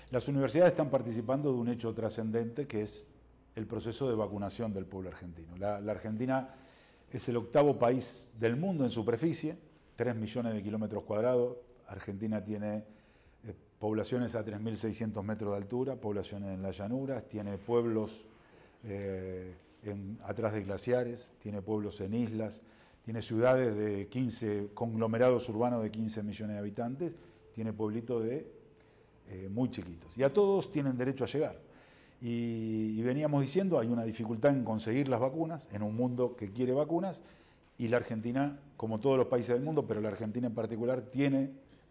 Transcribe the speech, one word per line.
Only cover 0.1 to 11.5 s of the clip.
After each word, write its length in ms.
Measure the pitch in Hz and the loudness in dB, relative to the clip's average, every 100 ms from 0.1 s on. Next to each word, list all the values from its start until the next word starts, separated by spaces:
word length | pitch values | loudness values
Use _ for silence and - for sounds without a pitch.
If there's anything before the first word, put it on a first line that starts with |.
las 160 | 123 143 | -2 0
universidades 460 | 139 135 143 175 | 2 4 6 6
están 180 | - 147 | 6 2
participando 600 | 131 117 113 113 135 143 | 2 0 -2 0 0 2
de 60 | 123 | 2
un 80 | 120 | 0
hecho 260 | 117 113 | 0 -2
trascendente 720 | 107 110 113 110 113 113 131 139 | -2 -2 -2 0 0 0 -4 -4
que 160 | 110 | -2
es 260 | 104 - - - - - - | -4 -6 -18 -20 -20 -20 -14
el 120 | - 104 | -10 -6
proceso 420 | 110 110 110 135 | -4 -4 -2 0
de 80 | 110 | 2
vacunación 580 | 101 101 101 - 113 | 0 -2 -4 -4 -4
del 100 | 98 | -4
pueblo 260 | 90 95 92 | -6 -8 -8
argentino. 460 | 82 87 82 82 90 | -10 -12 -14 -14 -4
La, 240 | 101 101 | -2 0
la 120 | 104 | -2
Argentina 560 | 101 110 110 127 131 131 - - - - - - | -4 -4 -2 0 0 -2 -10 -20 -20 -20 -20 -12
es 200 | 135 - | -6 -2
el 80 | 117 | -2
octavo 420 | 113 151 143 117 | 2 6 6 6
país 500 | 120 131 - - - 110 | 4 4 0 -10 -18 0
del 180 | 117 123 | 2 2
mundo 260 | 190 165 | 0 2
en 80 | 123 | 2
superficie, 680 | 113 107 117 165 - 156 170 - - - | 2 2 2 2 0 -4 -6 -12 -20 -14
tres 220 | - 120 110 | -4 -2 0
millones 380 | 107 123 117 | -2 -2 -2
de 80 | 110 | -2
kilómetros 420 | 101 107 107 101 | -2 -2 -2 -4
cuadrados. 540 | - 107 120 123 123 | -2 2 4 4 2